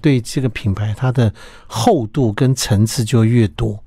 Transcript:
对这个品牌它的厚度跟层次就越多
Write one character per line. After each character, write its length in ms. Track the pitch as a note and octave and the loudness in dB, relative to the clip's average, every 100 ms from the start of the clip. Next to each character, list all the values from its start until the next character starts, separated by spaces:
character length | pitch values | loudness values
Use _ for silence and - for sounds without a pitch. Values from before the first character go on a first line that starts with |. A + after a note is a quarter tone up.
对 180 | D#3 B2+ | 2 0
这 220 | A2+ D3 | 0 -4
个 80 | C3 | -4
品 240 | - G2+ | -2 -4
牌 180 | F#2+ G#2+ G#2+ | -2 -4 -2
它 140 | B2+ | -2
的 200 | B2 A2+ - - - - | 2 0 -2 -18 -20 -12
厚 400 | - B3 F3 G#2+ | -2 2 2 0
度 260 | D3 A#2+ | -2 -2
跟 220 | G2+ B2+ C3 | 2 0 0
层 280 | - G2+ | 0 2
次 200 | A2 - | 2 0
就 200 | A2 A#2+ | 0 2
越 240 | A2 A#2+ G#2 | 2 2 0
多 280 | - A2+ G2+ | -2 -6 -6